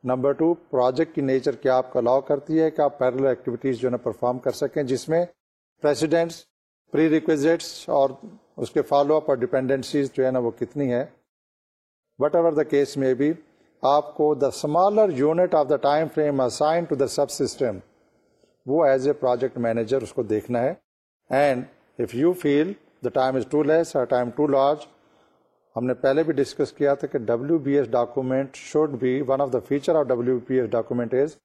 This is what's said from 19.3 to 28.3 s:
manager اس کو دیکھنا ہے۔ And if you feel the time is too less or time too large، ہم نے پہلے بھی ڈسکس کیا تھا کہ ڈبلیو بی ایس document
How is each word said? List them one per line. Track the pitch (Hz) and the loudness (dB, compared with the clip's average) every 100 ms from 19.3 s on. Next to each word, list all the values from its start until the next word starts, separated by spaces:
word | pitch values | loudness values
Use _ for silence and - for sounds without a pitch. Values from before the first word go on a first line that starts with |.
| 123 127 123 | 0 -2 -2
manager | 117 113 110 131 | -2 -2 0 -2
اس | 110 | -2
کو | - | -6
دیکھنا | 110 107 98 120 | -2 -2 -2 -2
ہے۔ | 127 180 _ _ _ _ _ | -2 -4 _ _ _ _ _
And | 131 143 127 123 _ _ - | 0 2 0 -6 _ _ -8
if | 110 117 | -6 0
you | 160 180 147 | 0 0 2
feel | 143 165 202 _ _ 123 | 2 0 -4 _ _ -4
the | 135 | 0
time | 131 131 | 0 0
is | 110 147 | -2 0
too | |
less | 147 160 165 147 | 2 2 2 -2
or | 120 | 0
time | 123 123 113 | 0 -2 -2
too | 147 139 | 0 2
large، | 139 151 - _ _ _ _ _ _ _ _ - | 2 0 -6 _ _ _ _ _ _ _ _ -6
ہم | 127 | -4
نے | |
پہلے | 123 139 139 | 0 0 2
بھی | 160 | 0
ڈسکس | 143 135 - 143 | 0 -2 -2 -4
کیا | - 143 | 0 0
تھا | 139 131 | 0 -2
کہ | 143 | -6
ڈبلیو | 110 117 139 165 | -2 -2 0 -2
بی | 139 139 | 2 0
ایس | 120 | 2
document | 123 120 135 127 | 0 -2 -2 -2